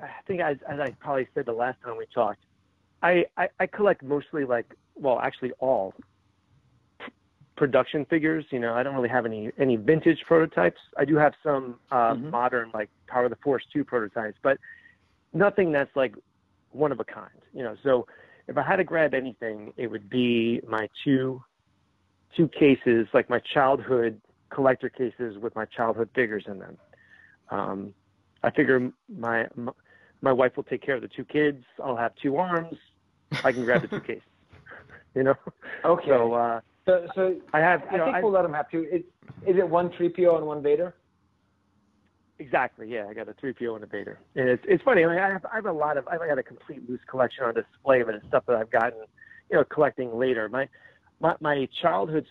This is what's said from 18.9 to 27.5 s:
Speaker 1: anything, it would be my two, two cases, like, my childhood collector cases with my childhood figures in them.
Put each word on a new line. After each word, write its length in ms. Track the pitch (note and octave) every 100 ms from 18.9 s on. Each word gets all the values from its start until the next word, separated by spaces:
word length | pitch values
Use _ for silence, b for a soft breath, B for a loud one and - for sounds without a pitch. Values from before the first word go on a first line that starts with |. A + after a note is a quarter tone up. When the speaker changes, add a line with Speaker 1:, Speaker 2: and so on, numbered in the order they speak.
| E3 D3
Speaker 1:
anything, 600 | C3 C3 A2 A2+ G#2 G#2+ -
it 120 | A#2
would 200 | A2 G2+
be 520 | B2+ B2 A#2 A2+ A#2+ A2+
my 200 | A2 G#2+ -
two, 400 | C#3+ C3 C3 B2+ - _ _ _ _ _ _ _ _ -
two 100 | D#3+
cases, 600 | - D3 B2+ C3 A2+ A2
like, 160 | C3 -
my 120 | A#2+
childhood 800 | - D3+ C3+ C3+ A#2 B2+ A#2 G#2+ _ _ _
collector 380 | - C3 B2 B2+
cases 480 | - A#2+ - A#2+ G2+
with 160 | A2+ A2+
my 80 |
childhood 440 | G#2+ - A2+ A2 A2+
figures 300 | C3 A2+ G#2 G#2+
in 140 | G2
them. 180 | F#2 - _ b b b b b -